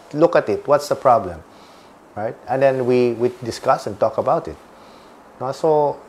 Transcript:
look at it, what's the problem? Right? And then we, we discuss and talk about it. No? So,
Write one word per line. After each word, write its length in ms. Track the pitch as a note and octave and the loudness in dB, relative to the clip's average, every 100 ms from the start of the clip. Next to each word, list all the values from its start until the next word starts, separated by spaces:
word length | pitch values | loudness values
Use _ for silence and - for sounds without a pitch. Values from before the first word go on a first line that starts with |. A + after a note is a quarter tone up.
| - | -10
look 200 | D3 E3 | 0 2
at 140 | D#3+ - | 2 0
it, 160 | G2 - | -2 0
what's 240 | C#3+ - | 0 0
the 80 | C3+ | -2
problem? 400 | C3+ A#2 F#2 E2 - - - - - - - - | 2 2 0 -10 -18 -20 -20 -20 -20 -20 -18 -10
Right? 160 | A2 - - | -10 -8 -6
And 80 | C3 | 2
then 240 | C3+ C3 B2 | 2 2 2
we, 280 | B2 B2 | 2 2
we 160 | A2 B2 B2 | 0 -2 -2
discuss 440 | A#2 - B2 C3 - | -10 -4 0 0 -2
and 80 | |
talk 240 | G2 A2 - | -2 -2 0
about 300 | G#2 D#3+ - | -2 -2 -4
it. 100 | D#2 - - - - - - - - | -14 -18 -20 -20 -20 -20 -20 -20 -12
No? 140 | B2+ | -10
So, 460 | C3+ E3 D3+ D3 C#3 | -2 2 2 2 -2